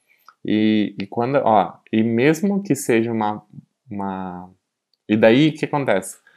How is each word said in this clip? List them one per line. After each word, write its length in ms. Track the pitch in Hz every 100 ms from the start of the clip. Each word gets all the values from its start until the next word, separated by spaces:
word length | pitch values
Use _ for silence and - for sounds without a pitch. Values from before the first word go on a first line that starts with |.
| _ _ _ _ -
E, 500 | 107 107 107 101 -
e 80 | 98
quando, 300 | 117 120 139
ó, 420 | - 107 87 - _
e 100 | 110
mesmo 600 | 113 113 139 160 202 196
que 120 | 196 135
seja 360 | - 113 113
uma, 340 | 113 107 107 - - - _ -
uma, 580 | 101 98 95 92 90 92 92 _ _ _ _ -
e 80 | 107
daí 320 | 110 127 156
o 40 |
que 120 | 156 143
acontece? 520 | 147 131 95 - - _